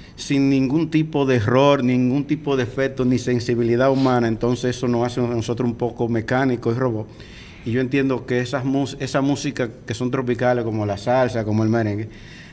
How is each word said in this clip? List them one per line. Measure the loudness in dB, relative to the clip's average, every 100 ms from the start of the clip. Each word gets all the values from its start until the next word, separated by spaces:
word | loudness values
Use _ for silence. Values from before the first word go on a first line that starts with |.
| -18 -10
sin | -2 2 4
ningún | 4 2 2 2
tipo | 0 0 0 2
de | 2
error, | 4 4 6 4
ningún | 4 2 2 0 -2
tipo | -4 0 0
de |
efecto, | 0 0 -2 0 0
ni | 0
sensibilidad | 0 -2 0 0 2 4 4
humana, | 4 4 4 2
entonces | 0 0 0 -2 -2
eso | -2
nos | 0 0
hace | 0
a | -2
nosotros | -2 -2 -2 -2
un | -2
poco | -4 -2 -2
mecánicos | -2 0 0 2 0 0 0
y |
robots. | 0 -2 -6 -14 -20 -18 -20 -12 -4
Y |
yo | -2
entiendo | 0 0 0 -2 -2
que | -2
esas | -2 -4 -2
mus-, | 0 -2 -6
esa | -4 0
música | 0 0 -2 -4 -4 -6 -8
que |
son | -4 -2
tropicales, | -2 -2 0 2 0
como | 0 -2 -2
la | -2
salsa, | 0 2 2 0 0
como | 2
el | 2
merengue, | 2 0 -2 -8 -14 -20 -20 -18